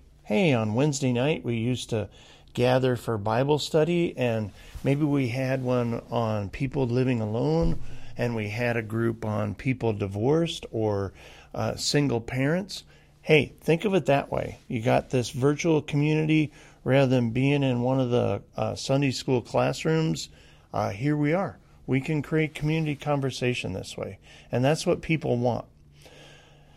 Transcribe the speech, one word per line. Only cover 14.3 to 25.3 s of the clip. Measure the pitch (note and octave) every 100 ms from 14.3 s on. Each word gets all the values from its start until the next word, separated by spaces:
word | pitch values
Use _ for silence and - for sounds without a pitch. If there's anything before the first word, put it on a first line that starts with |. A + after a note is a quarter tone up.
way. | - - - -
You | B2
got | A#2 B2+ -
this | B2+ A2+
virtual | C3 C#3 D3 E3+ D3+
community | C#3+ C#3+ D3+ D#3 D#3 D#3 D3 - - -
rather | B2+ C3 C3+
than | B2+ A#2
being | A#2+ C#3 C#3+
in | C3+ A#2+
one | B2 C3+
of | B2+
the, | A#2+ A2 G2+ - -
uh, | A2 G#2+
Sunday | - C3+ C#3
school | B2 - B2
classrooms. | - C3 B2+ C3 D#3+ D#3+ D#3+ D3+ - - - - _
Uh, | G#2+ G#2+
here | G2 C#3 D3+
we | D3
are. | F3 E3+ - - - -
We | C3
can | C3+ D#3
create | C#3 D#3+ D3+ -
community | D3+ D#3+ D3+ C#3
conversation | D3+ C#3+ C3+ - B2 A#2 A2
this | F#2 - -
way. | G2+ F#2+ - - -
And | A#2+
that's | C3 D#3 F3+
what | -
people | - D#3+ C3